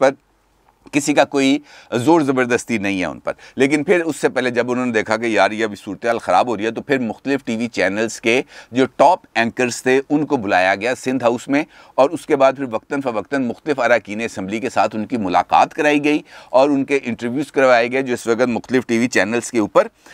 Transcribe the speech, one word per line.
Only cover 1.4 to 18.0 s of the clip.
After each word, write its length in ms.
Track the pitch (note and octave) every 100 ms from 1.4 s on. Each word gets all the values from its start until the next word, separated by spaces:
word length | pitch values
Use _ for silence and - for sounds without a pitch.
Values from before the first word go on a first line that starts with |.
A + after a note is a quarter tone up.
| C3+ D3 - - -
ज़ोर 280 | A#2 B2 E3+
ज़बरदस्ती 560 | C#3 C3 A#2+ A#2+ - A2+
नहीं 220 | G2 F#2+
है 100 | E2+
उन 80 | B1
पर। 160 | - - - -
लेकिन 240 | C3+ D3+
फिर 180 | D3 F3+
उससे 280 | E3 C#3 C#3+
पहले 220 | B2+ B2
जब 200 | A#2+ A#2+
उन्होंने 220 | B2 B2
देखा 240 | G#2+ G#2 A2
कि 200 | A#2 G#2
यार, 160 | G2
ये 120 | G#2+
अभी 120 | A2 G2+
सूरत 300 | - F#2 A#2
हाल 120 | A2+
ख़राब 300 | - F2+ A#2+
हो 60 |
रही 100 | G#2
है, 80 | G#2+
तो 80 | A#2
फिर 200 | - C3+
मुख्तलिफ 420 | A#2 - C3 C#3 -
टीवी 200 | A2+ A#2
चैनल्स 540 | G2+ F#2 G2+ A2+ -
के 240 | A2+ B2 - - -
जो 140 | A#2+ C3
टॉप 360 | - D3 F#3 - A2+
एंकर्स 440 | A2+ - B2 - B2+
थे, 120 | C3
उनको 380 | C3+ D3 D3 C#3
बुलाया 380 | G2+ F#2 F#2
गया 200 | G2 A2+
सिंध 280 | B2+ C3 C3
हाउस 260 | A#2 A#2+ -
में 180 | C#3 D#3+ - - -
और 120 | C#3+
उसके 260 | D#3+ - C#3+
बाद 200 | C3+ C3+
फिर 100 | C3
वक्तन 340 | A2 - C#3+
फ़वक्तन 420 | C3+ A2 F#2+ C#3
मुख्तलिफ 380 | A#2+ - D#3 C3+
अरकान 400 | A#2+ A#2 G2 G#2
असम्बली 400 | A2+ - F#2+ A2
के 100 | B2
साथ 180 | A2 G#2+
उनकी 220 | A2 G#2+ B2
मुलाकात 560 | F#2 F2 - - -
कराई 280 | - D3+ D3
गई 240 | D3 D3+ - - -
और 180 | C3 C#3+
उनके 260 | C#3 C3+ C#3
इंटरव्यूज़ 560 | C3 A2 A#2+ C3 C#3+
करवाए 360 | C#3+ C3 A#2+ A#2+
गए, 140 | C3